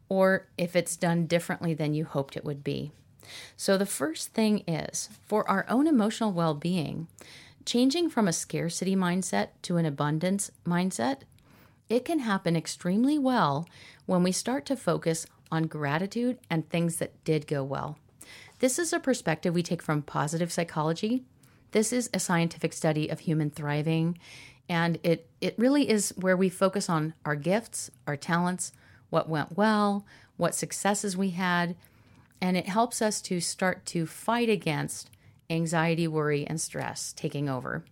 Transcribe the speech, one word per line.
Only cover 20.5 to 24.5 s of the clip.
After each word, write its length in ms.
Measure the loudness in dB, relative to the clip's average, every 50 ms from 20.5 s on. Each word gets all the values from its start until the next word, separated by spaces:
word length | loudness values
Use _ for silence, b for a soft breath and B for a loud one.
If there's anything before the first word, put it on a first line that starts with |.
psychology. 720 | -2 -2 -4 -2 -2 -2 0 0 0 -2 -2 -2 -2 -2 -4 -8 _ _ b b b b b b
This 220 | 0 2 2 2 0
is 160 | -2 -2 -2 -4
a 60 | -4
scientific 540 | 0 2 2 2 2 2 -2 -2 -4 -4 -4
study 360 | 0 0 2 2 2 0 -2
of 120 | -4 -4
human 280 | -2 0 0 2 0 -2
thriving, 680 | -2 -4 -4 -2 -2 0 0 2 2 2 2 0 -2 B B B B B B B